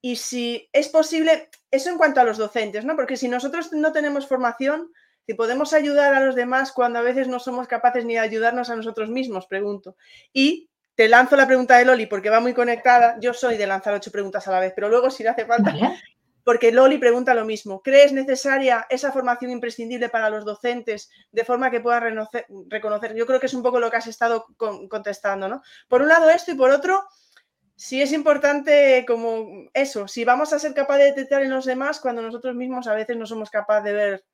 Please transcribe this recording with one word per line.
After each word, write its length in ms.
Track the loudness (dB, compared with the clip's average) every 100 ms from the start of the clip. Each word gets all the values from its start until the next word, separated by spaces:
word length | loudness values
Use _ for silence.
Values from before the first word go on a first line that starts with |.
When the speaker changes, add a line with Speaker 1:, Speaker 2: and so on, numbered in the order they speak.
Speaker 1:
y 160 | -8 -8
si 520 | -8 -6 -6 -8 _
es 160 | -2 2
posible, 600 | 0 0 0 2 2 0 _ _
eso 180 | -2 -2
en 80 | 0
cuanto 220 | 2 4
a 60 | 2
los 120 | 0
docentes, 460 | -4 -4 -6 -6
¿no? 120 | -6 -4
Porque 180 | -4 -4
si 140 | -4
nosotros 420 | -4 -6 -8 -6
no 200 | -2 -2
tenemos 340 | 0 -4 -4 -4
formación, 640 | -2 -2 -2 -4 -4 -8 _ _ _ -14
si 60 |
podemos 400 | -4 -2 -2 0
ayudar 400 | 0 2 2 4
a 60 | 4
los 120 | 2 0
demás 360 | 0 -2 -2
cuando 280 | 0 0 0
a 20 |
veces 260 | -2 0 -2
no 120 | -4
somos 280 | -6 -8 -6
capaces 380 | 0 0 0 -2
ni 80 |
de 60 | -2
ayudarnos 500 | -2 0 0 -2 -6
a 60 | -6
nosotros 340 | -8 -8 -6
mismos, 380 | -6 -6 -8 -8
pregunto. 480 | -6 -6 -8 -14 _ _ -20 _
Y 380 | 0 0 0 _ _ _
te 140 | 2 6
lanzo 260 | 6 6 4
la 120 | 4
pregunta 300 | 2 6 6
de 80 | 6
Loli 200 | 2 0
porque 240 | -4 0
va 100 | 2
muy 140 | 2
conectada. 640 | -2 -2 0 4 6 4 2
Yo 140 | -6
soy 240 | -4 -4 -2
de 80 | -2
lanzar 280 | -4 -4 -6
ocho 160 | -6
preguntas 360 | -8 -6 -8 -2
a 40 |
la 80 | -2
vez, 140 | -2 -4
pero 120 | 0
luego 200 | 2 2
si 140 | -2
no 80 | -4
hace 140 | -4 -2
falta, 240 | 0 0
Speaker 2:
Vale. 280 | 0 -4 -4 -18 _ _ _
Speaker 1:
porque 280 | 0 4 4
Loli 280 | 6 6 6
pregunta 340 | 2 2 2
lo 100 | 0
mismo. 380 | 0 -8 -10 -8
¿Crees 320 | 4 8 8
necesaria 720 | 6 -4 -4 -2 0 0 0 -2
esa 240 | -4 -4
formación 380 | -4 -2 -4 -6
imprescindible 600 | -8 -10 -10 -10 -8 -4
para 200 | -2 -2
los 160 | -4 -10
docentes 640 | -6 -6 -6 -8 -10 -10 _ _
de 120 | -6
forma 280 | -2 -2 -2
que 80 | -2
puedan 220 | 0 0
renoce-, 420 | -2 -6 -8 -10 -12 -20 -10
reconocer? 460 | -8 -6 -6 -6 -6
Yo 100 | -2
creo 140 | 0
que 80 | -2
es 60 | -4
un 80 |
poco 160 | -2 -2
lo 100 | -2
que 80 | -4
has 100 | -8
estado 380 | -4 -2 -2 -6 _
con-, 300 | -8 -8 -12
contestando, 640 | -10 -8 -6 -6 -4 -6
¿no? 140 | -10 _ -20 _
Por 140 | 2
un 40 | 6
lado 200 | 6 8
esto 220 | 4 2
y 40 | 2
por 140 | 4
otro, 340 | 4 2 0 -2 _ _ _ _ _ _ _
si 240 | -8 -2
es 120 | 0
importante 880 | 0 2 2 2 0 4 6 6 4 2
como 600 | -4 -2 -6 -8 -16 -8
eso, 340 | -4 -4 -6 -10
si 160 | -6
vamos 300 | 0 0 0
a 60 | -2
ser 160 | -4 -4
capaz 220 | 0 4
de 60 | 4
detectar 360 | 4 -2 -2
en 80 | 0
los 160 | -4 -4
demás 340 | -4 -6 -6
cuando 220 | -6 -6
nosotros 320 | -10 -10 -10 -8
mismos 320 | -8 -8 -4
a 60 |
veces 240 | -6 -4 -8
no 80 | -8
somos 240 | -10 -8
capaz 320 | -8 -2 -2
de 100 | 0
ver 320 | -2 -2 -4 _